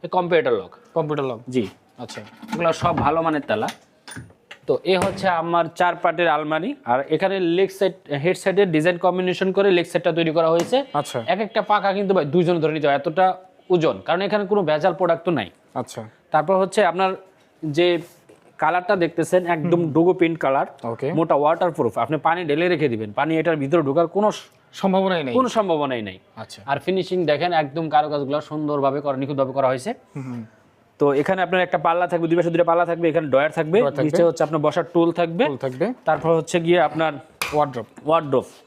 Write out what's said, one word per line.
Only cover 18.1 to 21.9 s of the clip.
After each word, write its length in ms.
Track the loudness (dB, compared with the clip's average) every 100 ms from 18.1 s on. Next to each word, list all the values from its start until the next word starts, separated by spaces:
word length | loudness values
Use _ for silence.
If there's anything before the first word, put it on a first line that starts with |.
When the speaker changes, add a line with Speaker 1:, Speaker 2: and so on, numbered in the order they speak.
| _ _ -20 _ _
Speaker 1:
কালারটা 380 | 0 0 0 0
দেখতেছেন 500 | 0 -2 0 0 2
একদম 340 | -2 2 0
Speaker 2:
হুম। 120 | 2
Speaker 1:
ডুগো 200 | 2 2
প্রিন্ট 260 | 4 0 0
কালার, 280 | 0 0 -2 -6
Speaker 2:
ওকে। 280 | -10 -6 -4
Speaker 1:
মোটা 220 | -2 2
ওয়াটারপ্রুফ, 640 | 2 2 2 0 0 -2